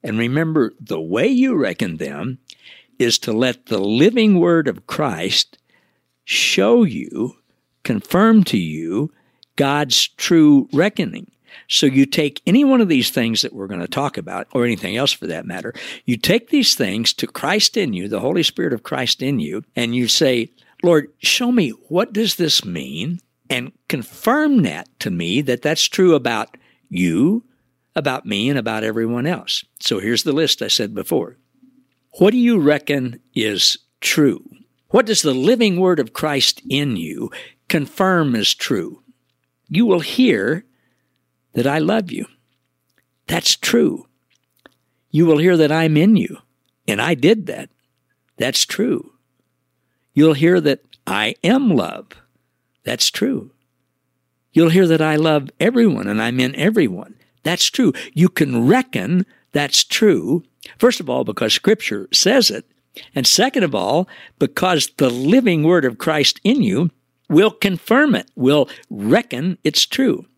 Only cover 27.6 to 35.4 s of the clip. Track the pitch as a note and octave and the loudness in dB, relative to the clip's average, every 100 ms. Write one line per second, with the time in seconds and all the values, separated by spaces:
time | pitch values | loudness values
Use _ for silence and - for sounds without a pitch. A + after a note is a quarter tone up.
27.6 | _ _ _ - C#3+ C3 - G#2 A#2+ C#3+ | _ _ _ -6 -4 -6 -4 -4 -2 -2
28.6 | A2+ A2 A2 A2 A2+ A#2+ C#3 D#3+ - - | -4 -4 -4 -4 -4 -2 -4 -6 -6 -10
29.6 | - _ - G2+ G#2 A#2 D#3 C#3+ D#3 - | -10 _ -6 -4 -2 -2 -2 -2 -2 -2
30.6 | G#2 - G#2 G#2+ - D3+ F2 - _ _ | -4 -4 -4 -6 -4 -4 -4 -14 _ _
31.6 | _ _ _ _ _ - F#3+ B3 A#3+ A3 | _ _ _ _ _ 2 2 4 2 4
32.6 | D3 D3 - C#3+ B2+ A#2 _ - G#2+ G2 | 2 2 -2 -4 -4 -8 _ -4 -2 0
33.6 | - - _ _ - - C#3+ F#2 - _ | 0 -2 _ _ -4 2 2 0 -10 _
34.6 | _ _ _ G#3+ A3+ G#3+ D#3 B2+ | _ _ _ 0 2 0 0 0